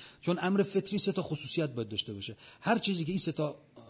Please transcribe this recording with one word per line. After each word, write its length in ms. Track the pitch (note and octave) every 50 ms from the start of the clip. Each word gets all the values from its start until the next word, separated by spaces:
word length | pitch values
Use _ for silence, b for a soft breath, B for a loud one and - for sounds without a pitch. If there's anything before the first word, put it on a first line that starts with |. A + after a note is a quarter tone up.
| B B B B
چون 160 | - F3 F3+ -
امر 220 | - F#3 G3 G3+ G3
فطری 360 | G3 - G3 F#3+ - G#3 G3+
سه 120 | - G3
تا 100 | - F#3+
خصوصیت 480 | D#3+ - D#3 - - C3 - E3+ D#3 C#3
باید 200 | A#2+ A#2+ A2+ G#2
داشته 240 | G#2+ G2+ - - G#2
باشه. 220 | G2 F#2+ - G#2+ B B B B B
هر 160 | - F#3 A#3
چیزی 280 | A3 - G3+ F#3+ E3+ D#3+
که 60 | D3+
این 80 | F#3+ E3+
سه 120 | - E3
تا 240 | D3 - D3+ D3 C3+ - - - - - -